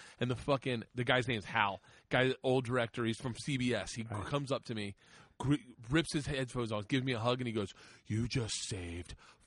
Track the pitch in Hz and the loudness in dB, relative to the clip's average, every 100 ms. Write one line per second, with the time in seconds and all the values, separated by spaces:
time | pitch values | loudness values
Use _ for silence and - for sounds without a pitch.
0 | - - 123 123 - 135 135 120 - 120 | -14 -2 0 0 0 0 0 -4 -4 -2
1 | 123 127 120 113 - 113 101 95 - - | 2 2 2 -2 2 4 4 2 -10 -20
2 | - 131 131 127 131 131 120 123 117 - | 0 4 4 2 2 2 2 0 0 0
3 | 113 110 131 110 - 135 123 110 95 - | 0 0 -4 -6 -2 0 2 0 -2 -6
4 | 113 107 95 143 135 131 - 110 101 - | -6 -6 -4 -4 -2 -4 -4 -6 -6 -8
5 | - - - - 123 147 127 - 117 156 | -18 -20 -16 -4 0 0 -2 -16 0 0
6 | 160 160 131 139 127 123 117 107 104 135 | 2 -2 -2 -2 -2 -2 -2 -2 0 0
7 | 131 117 117 127 123 107 98 - - - | 2 0 2 0 0 0 -2 -4 -20 -14
8 | - 110 120 135 107 - - 95 87 85 | -2 0 0 0 -2 -4 -4 -6 -6 -8
9 | - - - - | -10 -14 -18 -20